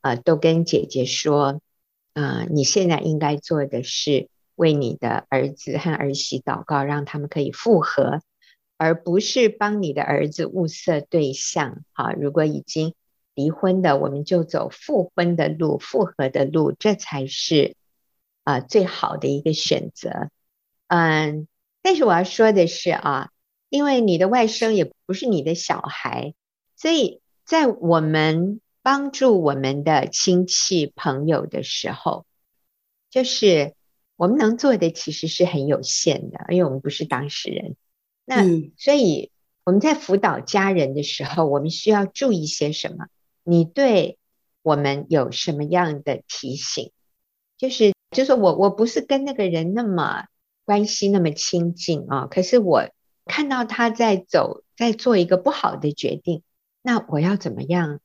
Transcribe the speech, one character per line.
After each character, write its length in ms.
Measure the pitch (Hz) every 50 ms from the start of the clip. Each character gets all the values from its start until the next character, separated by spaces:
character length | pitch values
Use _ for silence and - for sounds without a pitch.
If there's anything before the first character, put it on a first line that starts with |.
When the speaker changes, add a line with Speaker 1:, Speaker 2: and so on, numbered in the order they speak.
Speaker 1:
呃， 140 | - 139 120
都 180 | 120 - - 165
跟 300 | 147 - 165 165 165 165
姐 200 | 165 - - - -
姐 160 | - 131 123
说 560 | 127 - - - 156 147 143 143 139 139 151 _ _ _ _ _ _ _ _ _ _ _
，“呃， 340 | 151 147 135 131 117 113 -
你 140 | 151 147 135
现 260 | - - 208 190 175
在 100 | 160 -
应 200 | - 160 156 151
该 180 | 151 143 147
做 280 | 143 _ - 170 151 139
的 180 | 131 - 120 131
是 440 | - - - - 147 147 135 - _ _ _ _ _ _
为 180 | - 170 160 151
你 220 | 147 135 113 156
的 300 | 147 - 117 113 107 - _
儿 220 | 135 131 131 139
子 260 | 151 - - 151 135
和 160 | 160 - 175 156
儿 200 | - - 143 139
媳 280 | 143 - - - 131
祷 220 | - - - - -
告， 180 | - 156 139 139
让 220 | 139 147 147 143
他 140 | - - 147
们 100 | 143 143
可 100 | - 160
以 120 | 139 -
复 280 | 170 - - 233 226 170
合， 420 | 156 - - - 139 127 143 156 - _ _ _ _ _ _ _ _ _ _
而 260 | _ 160 160 165 165
不 200 | - - 170 196
是 260 | 214 - - 262 240
帮 340 | 214 214 - 208 208 208 208
你 120 | 190 156 135
的 100 | 143 143
儿 240 | - 151 143 147
子 180 | 151 156 - 160
物 220 | - - 190 175
色 320 | 160 - - - - 165 147
对 320 | 147 _ - 170 151 135
象。” 520 | 135 - - - - 170 143 127 - - 151 _ _
好， 180 | - 131 117
如 200 | - - 143 143
果 120 | 147 160 156
已 180 | 151 151 143 143
经 280 | - - 160 156 160 - _ _ _ _ _ _ _ _
离 160 | - 139 156
婚 320 | 160 - - 185 185 190
的， 160 | 180 165 139
我 120 | 139 147 139
们 160 | 139 143 147
就 180 | - 185 175 165
走 240 | - - 147 117 120
复 440 | - - - - 302 233 190 - _
婚 220 | - 175 175 175
的 100 | 165 151
路、 300 | - 156 156 170 151 143
复 260 | 147 - - - - 202
合 240 | - - - 139
的 160 | 135 - 147 139
路， 300 | 135 151 160 151 139 139
这 180 | _ - 214 202
才 300 | - - - - 139 135
是， 500 | 135 - - - - 165 147 139 - - _ _ _ _ _ _ _ _ _ _ _ _ _ _
呃， 160 | 147 143 123
最 240 | 127 - - 214 190
好 320 | 175 - - - - -
的 140 | - 147 135
一 120 | 143 143
个 120 | 151 160 156
选 380 | - - - 151 - - 160 -
择。 360 | - - - - - - 156 _ _ _ _ _ _ _ _ _ _ _
嗯， 600 | _ 175 170 165 160 156 156 156 151 151 151 151 - _ _ _ _ _ _
但 160 | _ 370 381
是 80 | 302 285
我 80 | 220 175
要 100 | 170 185
说 300 | 185 - - 226 220 214
的 140 | 196 170
是 240 | 165 - - - 180
啊， 400 | 156 - - 151 139 131 - - _ _ _ _ _ _ _
因 160 | _ - 285 294
为 160 | 285 269 247
你 180 | 233 202 175
的 120 | 165 180 190
外 180 | 240 254 226
甥 240 | 220 220 - 233 220
也 180 | 220 196 156 - - _ _
不 80 | - 190
是 120 | 196 -
你 140 | 247 208 156
的 140 | 139 160 170
小 260 | 170 - - - -
孩， 520 | - - - - - 127 - 123 127 147 - _ _ _ _ _ _ _ _
所 140 | _ - 311
以 280 | 330 311 247 - - - _ _ _ _ _
在 220 | - 320 320 302
我 320 | 254 202 - - 170 170 160
们 600 | 156 156 156 156 156 156 160 165 175 196 208 226 _ _ _ _
帮 300 | _ 254 277 277 285 277
助 300 | 269 - 269 254 220 190
我 120 | 160 147 139
们 300 | 135 135 131 139 143 143
的 240 | 160 156 143 131
亲 380 | - - - - - 180 180 185
戚 480 | 180 - - - - 196 170 147 143 _
朋 320 | - - 160 131 135 147
友 180 | 160 160 - -
的 180 | - - - -
时 280 | - - - - -
候， 340 | - - - - - - - _ _ _ _ _ _ _ _ _ _ _ _ _ _ _ _ _
就 140 | - 254 262
是 500 | 254 - - 226 202 175 156 143 147 - _ _ _ _ _ _ _ _
我 120 | _ 170
们 100 | 185 233
能 200 | 302 226 214 233
做 200 | 233 - 277 247
的 140 | 190 170 165
其 200 | 165 - - -
实 160 | 151 - -
是 180 | 160 - - 175
很 200 | 170 - 147 139
有 140 | 143 143 -
限 480 | - - - - - - 143 - - 135
的， 160 | - - - -
因 100 | 175 180
为 60 | 180
我 40 | 147
们 100 | 131 135
不 100 | - 147
是 140 | 147 - 165
当 240 | 147 139 127 143 147
事 200 | - - - -
人。 260 | - - - - - _ _ _ _ _ _ _ _ _ _
那， 180 | - 262 247 196
Speaker 2:
嗯。 280 | 185 170 160 151 - _
Speaker 1:
所 160 | _ - 277 285
以 380 | 294 247 185 151 143 - - _ _ _ _ _ _ _
我 60 | 180
们 100 | 185 202
在 120 | 208 311 302
辅 220 | 302 - - 185
导 240 | 196 202 196 147 127
家 320 | - - - 202 190 196
人 220 | 190 175 147 131 135
的 80 | 147 143
时 200 | - - - -
候， 220 | 135 139 170 160
我 120 | 147 139 143
们 100 | 143 160
需 200 | 165 - - 214
要 160 | 214 208 196
注 260 | 196 _ - 277 269
意 140 | 214 175 151
些 260 | 151 - - 151 147
什 180 | 156 - - -
么？ 180 | 170 156 160 - _ _ _ _ _ _ _
你 220 | 170 175 170 165
对 520 | 165 _ - 277 262 226 190 147 - - _ _ _ _ _ _ _ _ _
我 140 | _ 160 151
们 280 | 143 143 139 139 143 143 -
有 220 | 165 147 127 120
什 200 | 120 - - -
么 140 | 151 147 147
样 360 | 147 170 180 - 156 151 143
的 220 | 147 147 131 - - _
提 260 | - - - 131 131
醒？ 380 | 147 123 - - - - - _ _ _ _ _ _ _ _ _ _ _ _ _
就 120 | _ - 262
是， 240 | 254 - 226 202 190 _ _ _
就 120 | - - 262
是 100 | 269 269
我， 220 | 247 202 180 156
我 140 | - 190 202
不 160 | 196 - 226
是 160 | 233 - -
跟 240 | 277 - 277 269 269
那 80 | 285 269
个 160 | 254 208 180
人 240 | 170 160 165 170 196
那 100 | 226 240
么 440 | 214 190 170 143 - 92 92 - _ _ _ _ _ _ _ _
关 240 | - 202 208 208
系 220 | 208 - - - 196
那 100 | 202 196
么 100 | 175 160
亲 460 | 147 - - - - 175 170 170 170
近 300 | 175 - - 165 147 -
啊， 180 | - 135 135 135
可 140 | 143 - 190
是 160 | 180 - -
我 320 | 247 208 180 151 113 - - _ _ _ _ _ _ _
看 240 | - - - 302 277
到 160 | 269 254 240
他 240 | 240 - - 233 233
在 260 | 226 226 240 220 202
走， 480 | 185 180 _ - 165 - - - - _ _ _
在 160 | - 233 240 214
做 240 | 226 - 254 233
一 80 | 190 175
个 100 | 175 185
不 140 | 180 180 277
好 260 | 302 - - - -
的 160 | 139 147 147
决 240 | 147 - - - -
定， 260 | 156 - - 170 156 _ _ _ _ _ _ _ _
那 240 | _ 247 240 214 - -
我 100 | 156 147
要 160 | 156 180 202
怎 160 | 196 - 156
么 120 | 110 95 139
样 360 | 135 175 180 170 151 147 143 _